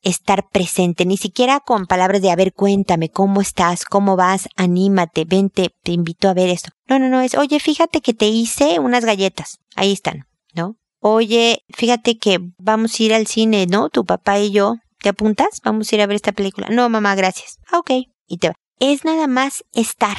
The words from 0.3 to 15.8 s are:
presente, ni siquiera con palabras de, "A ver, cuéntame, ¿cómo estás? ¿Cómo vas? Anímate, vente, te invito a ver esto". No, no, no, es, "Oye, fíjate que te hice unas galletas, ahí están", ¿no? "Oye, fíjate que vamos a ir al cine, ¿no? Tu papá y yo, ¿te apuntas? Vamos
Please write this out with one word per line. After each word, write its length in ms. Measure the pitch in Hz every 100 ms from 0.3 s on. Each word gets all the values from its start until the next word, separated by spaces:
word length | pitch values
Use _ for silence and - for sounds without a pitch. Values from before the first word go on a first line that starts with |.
| 196 -
presente, 560 | 196 175 - 180 170 180
ni 120 | 196
siquiera 420 | 208 - 247 277
con 260 | - 226 185
palabras 360 | 185 185 202
de, 100 | 190
"A 40 | 170
ver, 160 | 190
cuéntame, 560 | - 202 196 196 170 160
¿cómo 320 | - 196 196
estás? 420 | 196 - 175 175
¿Cómo 320 | - 202 202 185
vas? 320 | 180 190 - -
Anímate, 720 | 180 175 196 190 170 - 160
vente, 460 | 185 196 - 180 _
te 80 | -
invito 380 | 175 170 170 196
a 40 |
ver 140 | 180 180
esto". 220 | 180 - _ _
No, 120 | 269
no, 100 | 262
no, 100 | 254
es, 160 | 254 -
"Oye, 240 | 285 294
fíjate 400 | - 294 330 320
que 140 | -
te 140 | 220 214
hice 520 | 220 226 - 294 339
unas 240 | 262 247
galletas, 560 | 226 202 190 - - - _ -
ahí 160 | 196
están", 340 | 196 - 151 - _ _
¿no? 240 | 170 175 226 _ _
"Oye, 600 | 214 220 226 233 233 226 _ -
fíjate 420 | 233 240 233 226
que 220 | 214 180 180 -
vamos 400 | 185 220 226 -
a 60 |
ir 100 | 220
al 140 | 220 214
cine, 400 | - 220 208 180
¿no? 220 | 196 -
Tu 160 | - 190
papá 340 | - - 202
y 120 | 208
yo, 240 | 202 202 233 _ _
¿te 80 | 202
apuntas? 500 | 196 214 208 180 - -
Vamos 260 | 214